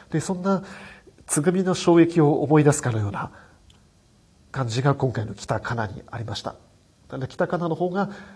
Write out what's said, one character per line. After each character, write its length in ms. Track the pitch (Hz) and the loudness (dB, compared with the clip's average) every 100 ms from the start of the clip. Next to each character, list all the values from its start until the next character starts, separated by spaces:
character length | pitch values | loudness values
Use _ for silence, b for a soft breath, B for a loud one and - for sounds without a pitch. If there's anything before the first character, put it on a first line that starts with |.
| B | B
で、 100 | 160 | -6
そ 140 | 170 | -4
ん 80 | 180 | -4
な 200 | 190 190 B B B B B _ - | 0 -2 B B B B B _ -4
つ 140 | 156 | 0
ぐ 100 | 165 | 2
み 140 | 180 | 0
の 100 | 185 | 0
衝 220 | 180 - 170 | 0 4 6
撃 240 | 165 165 | 6 6
を 220 | 147 151 | 4 4
思 180 | 135 156 | 4 6
い 40 | |
出 80 | 147 | 6
す 100 | 143 | 2
か 100 | 123 | -2
の 80 | 113 | -2
よ 80 | 101 | -4
う 20 | |
な 220 | 92 85 B B B B B _ _ _ _ _ _ _ | -6 -8 B B B B B _ _ _ _ _ _ _
感 160 | 139 120 | -6 -2
じ 140 | 117 | 2
が 120 | 143 | 2
今 160 | 139 131 | 2 0
回 140 | 113 107 | -2 -6
の 80 | |
北 260 | - - 113 | -10 -6 -6
か 140 | - | -4
な 120 | 117 107 | -4 -4
に 160 | - - | -8 -12
あ 80 | - | -10
り 60 | |
ま 120 | 107 - | -8 -8
し 60 | |
た。 120 | - - _ _ _ _ _ | -10 -12 _ _ _ _ _
た 100 | 135 | -10
だ 80 | 127 | -10
北 220 | - 175 | -4 -2
か 100 | 175 | -2
な 100 | 170 | -4
の 60 | |
方 160 | 160 180 | -2 -2
が 200 | 190 202 B B | -2 -4 B B